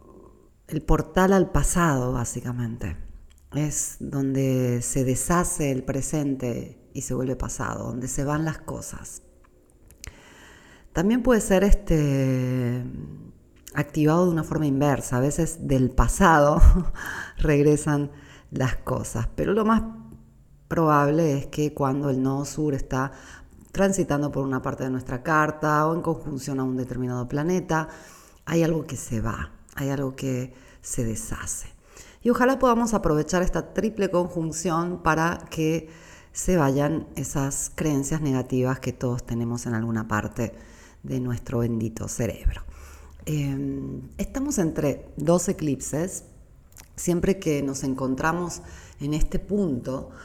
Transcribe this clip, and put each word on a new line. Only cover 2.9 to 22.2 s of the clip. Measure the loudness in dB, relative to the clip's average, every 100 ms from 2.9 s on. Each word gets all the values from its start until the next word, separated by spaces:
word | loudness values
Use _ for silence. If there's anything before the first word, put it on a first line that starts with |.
| -8 -12 -16 -20 -20 -8
Es | -4 -2 -2 -6 -8
donde | -6 -2 0 2 2 2 2 0
se | -2 0 0
deshace | 0 2 2 2 0 -2
el | -2
presente | -2 -4 -2 -2 -2 -2 -4 -6 -8 -14 -16
y | -10
se | -4
vuelve | -2 -2 -2
pasado, | -4 -4 -6 -6 -6
donde | -6 -6
se | -4
van | -2 0
las | -2 -6
cosas. | -8 -10 -10 -12 -14 -18 -20 -20 _ _ _ _ -20 -20 -20 -20 -20 -20 -20 -20 -20 -20 -6
También | 0 2 4
puede | 4 4
ser, | 4 4
este, | 6 6 6 2 4 2 2 2 0 0 0 -2 -6 -10 -12 -14 -18 -20 _ -20 -8
activado | -4 -4 2 4 6 4
de |
una | 2
forma | 0 0 0
inversa. | 2 2 2 0 0
A |
veces | 0 0 -2 -2 0
del | 2 2
pasado | 4 2 6 6 8 6 10 10 10 4 -4
<laughs> | -6 -10 -8 -2
regresan | 4 6 6 4 2 0 -2 -8 -20 -20 -10
las | -2 0 0
cosas, | -2 -4 -4 -4 -4 -2
pero | 0
lo | 2
más | 4 2 0 -8 -16 -20 -20 -20 -20 -20 -6
probable | 2 4 6 4 4 2 0
es | -2
que | -2 -2
cuando | 0 -2 0 0
el | 0